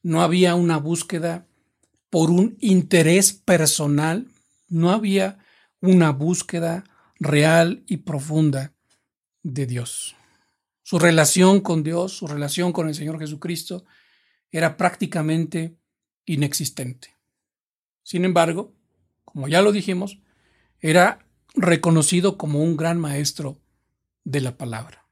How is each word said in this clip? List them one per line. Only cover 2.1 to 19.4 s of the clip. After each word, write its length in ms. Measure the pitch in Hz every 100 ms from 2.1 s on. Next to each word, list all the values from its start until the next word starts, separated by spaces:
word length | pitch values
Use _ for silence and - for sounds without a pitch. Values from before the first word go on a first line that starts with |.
| 170 160
un 260 | 175 220 -
interés 720 | 220 185 - 180 156 185 190
personal, 960 | - - 175 151 - 147 147 156 185 254 _ _ _ _
no 200 | 165 170
había 480 | 214 208 196 190 196 _ _ _ _
una 300 | 185 185 160
búsqueda 720 | 135 156 180 - 170 165 170 - _ _ _
real 640 | 143 147 156 165 170 165 -
y 120 | 170
profunda 760 | - 147 151 156 156 135 139 _ _ _ _ _ _ _
de 240 | 165 131 131
Dios. 480 | 123 120 - - _ _ _ _ _ _ _
Su 160 | - 175
relación 640 | 170 165 147 185 185 196
con 220 | 196 160
Dios, 340 | 151 170 185 -
su 80 | 160
relación 480 | 147 143 160 175
con 140 | 170 160
el 80 | 147
Señor 240 | 151 160
Jesucristo, 680 | 151 151 175 165 - 185 _ _ _ _ _ _ _
era 280 | 160 165 156
prácticamente 1000 | 180 - 175 170 156 160 160 165 165 _ _ _ _ _ -
inexistente. 880 | 151 143 - 139 - 127 127 - _ _ _ _ _ _ _ _ _
Sin 240 | - 180 185
embargo, 480 | 175 165 165 - _ _ _ _ _ _
como 240 | 147